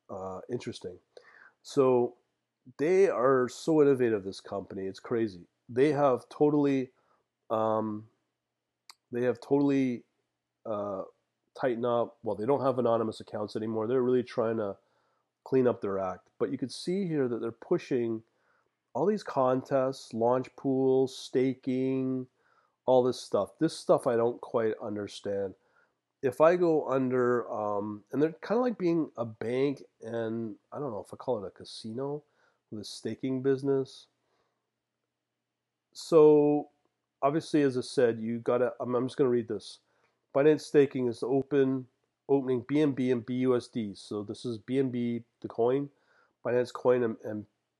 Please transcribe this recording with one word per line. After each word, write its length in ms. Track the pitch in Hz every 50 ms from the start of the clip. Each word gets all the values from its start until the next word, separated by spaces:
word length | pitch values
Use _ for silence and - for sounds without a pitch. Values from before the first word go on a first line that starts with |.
| _ -
uh, 320 | 110 95 95 95 92 95 - -
interesting. 500 | 123 123 - 123 107 - - 90 90 90 _ _ - - _ - - - - - _ _
So 520 | - - - 143 131 131 127 123 120 123 - _ _ _ _ _ _ _ _ _ _ 131 -
they 320 | - 139 160 190 185 196 175
are 400 | - 110 120 135 135 127 127 117
so 340 | - - - - 160 156
innovative, 400 | 143 139 139 123 127 117 110 101
this 180 | 92 98 95 -
company, 460 | - - 101 98 92 - - 95 95
it's 140 | 95 95 -
crazy. 460 | - - 127 117 113 107 95 87 85 _ _ _ _ -
They 240 | 117 123 139 156
have 360 | 143 139 143 139 127 117 - -
totally, 600 | - - 151 147 147 147 143 143 139 135 127 - _ _ _ _ _ _ _ _ _ _ _ -
um, 560 | 117 110 110 110 110 110 110 107 107 107 110 - _ _ _ _ _ _ _ _ _ _ _ _ _ _ _ - - _ _ -
they 100 | 117 120
have 180 | 123 123 117 -
totally, 640 | - - 143 143 143 143 139 139 131 127 120 110 - _ _ _ _ _ _ _ _ _ _ _ -
uh, 380 | 117 107 104 101 104 98 95 85 - _ _ _ _ _ _ _ _ -
tightened 320 | - - 131 120 117 120
up. 320 | 123 120 120 113 101 - _
Well, 120 | - 107 101
they 100 | 101 107
don't 160 | 123 143 127
have 180 | 123 135 127 127
anonymous 420 | 120 117 117 113 110 110 107 -
accounts 340 | 107 - - 107 107 101 -
anymore. 320 | 113 107 113 110 110 110
They're 160 | 113 127 131
really 220 | 123 123 127 127 117
trying 320 | - - 131 113 113 117
to 200 | 113 107 98 95 _ _ _ _ _ _ _ _ _ _ _ _ _ -
clean 240 | - 135 131 123 120
up 120 | 110 -
their 200 | - 101 98 95
act. 280 | 95 92 92 - _ _ _ -
But 120 | - 139
you 80 | 139 131
could 140 | 135 123
see 340 | - - - 180 180 196 202
here 220 | 170 156 147 131 120
that 120 | 120 107
they're 120 | 113 113
pushing 720 | 113 - - - 180 170 - - 143 123 120 113 113 113 - _ _ _ _ _ _ _ _ _ _ _ _ _ -
all 120 | 120 156
these 160 | 196 214 196
contests, 880 | - - - 139 131 127 131 131 127 - 143 135 131 135 135 - - -
launch 420 | - 110 113 120 123 131 127 - -
pools, 600 | - - 139 131 131 135 131 131 131 135 127 -
staking, 1080 | - - - - 131 131 131 123 127 - 131 127 127 131 131 131 131 131 131 131 127 127 - _ _ _ _ _ _ _ _ _ _ -
all 180 | 123 127 127 123
this 160 | 127 120 -
stuff. 360 | - - - 107 95 - - -
This 180 | 156 160 -
stuff 300 | - - - 175 143 - 135
I 80 | 120
don't 240 | 113 117 120 127 -
quite 340 | - - - 120 113 110 104 -
understand. 720 | 120 110 104 104 104 98 - - - 101 101 98 98 95 92 _ _ _ _ _ _ _ _ _ _ _ _ -
If 200 | - 131 123 -
I 160 | 151 165 180
go 320 | 180 180 170 160 151 - 113
under, 600 | 131 135 131 127 127 127 123 123 123 120 110 -
um, 500 | 120 107 107 104 104 101 104 107 104 104 _ -
and 100 | - 135
they're 120 | 151 160
kinda 280 | 165 - - - 202 240
like 160 | 254 254 214
being 360 | - 190 170 170 165 147 - -
a 80 | - 120
bank, 600 | 117 107 - 110 113 123 131 135 147 135 131 - - _ -
and 540 | - 110 117 117 113 113 113 117 113 110 101 - _ -
I 80 | - 120
don't 100 | 147 135
know 140 | 107 95 87
if 80 | - -
I 20 |
call 280 | - - - 123 107 98
it 20 |
a 40 | 87
casino 760 | - - - - - - - 110 110 123 135 143 147 151 - _ _ _ _ _ _ _ _ -
with 100 | - 107
a 40 | 101
staking 580 | - - - - 113 110 - - 131 131 127
business. 640 | 127 135 135 131 139 139 139 135 131 - - - - _ _ _ _ _ _ _ _ _ _ _ _ _ _ _ _ _ _ _ _ _ _ _ _ _ _ _ _ _ _ _ _ _ _ _ _ _
So 760 | - - - - 170 160 151 151 151 147 147 147 147 147 143 - _ _ _ _ _ _ _ _ _ -
obviously, 400 | - 139 147 160 151 - - 151
as 160 | 143 135 123 127
I 40 |
said, 380 | 117 - - 143 127 117 117 113
you 180 | 110 113 117 117
gotta, 360 | 117 - 123 123 123 117 - -
I'm, 140 | 123 120 123
I'm 120 | 120 127
just 100 | 127 -
gonna 140 | - 143 127
read 180 | 120 120 110 107
this. 300 | 110 95 - - - - _ _ _ _ _ _ _ _ _ _ -
Binance 280 | 139 143 156 151 139
staking 440 | - - - 151 139 135 - 131 123
is 160 | 120 113 -
open, 640 | - 113 135 135 131 - 147 139 135 131 135 131 127 - _ _ _ _ _ _ _ -
opening 360 | 139 139 131 131 127 120 117
B 140 | - 143 147
N 120 | 156 147
B 180 | 131 127 127 127
and 140 | 127 120 113
B 100 | 127 123
U 200 | 127 131 127 123
S 120 | 123 120 -
D. 260 | - 123 110 101 92
So 280 | - - - 110 104
this 220 | 101 104 104 - -
is 140 | 127 117 107
B 200 | - - 123 139
N 120 | 139 131
B, 320 | 120 120 120 120 120 117 117 _ _ _ - 110
coin, 400 | - - 113 123 131 139 143 139 _ _ _ _ _ _ _ _ _ _ -
Binance 280 | 123 120 123 123 120
Coin 300 | - - - 127 123 123
and, 140 | 120 113 110 - -
and 220 | 117 107 107 104 _ _ _ _ _ _